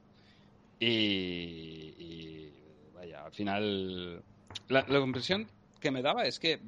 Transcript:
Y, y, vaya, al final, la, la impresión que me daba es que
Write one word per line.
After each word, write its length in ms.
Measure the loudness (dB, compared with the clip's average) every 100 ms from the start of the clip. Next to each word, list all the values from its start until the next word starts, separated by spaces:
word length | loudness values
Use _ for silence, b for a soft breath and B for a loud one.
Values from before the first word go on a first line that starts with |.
| -18 B B B B -20 -14 0
Y, 1120 | 4 6 4 4 0 -2 -6 -8 -12 -12 -14 -14
y, 560 | -14 -12 -12 -14 -16 -18 -20 -20 -20
vaya, 320 | -18 -16 -14 -12
al 80 |
final, 880 | -4 0 0 0 0 -2 -4 -6 -10 -16 -20 -14 -10 4
la, 160 | 4 6
la 120 | 4
impresión 500 | 4 0 0 -2 -2 -14 -20 -4
que 100 | -2
me 100 | 2
daba 220 | 2 2 0
es 140 | 0
que 180 | 0 0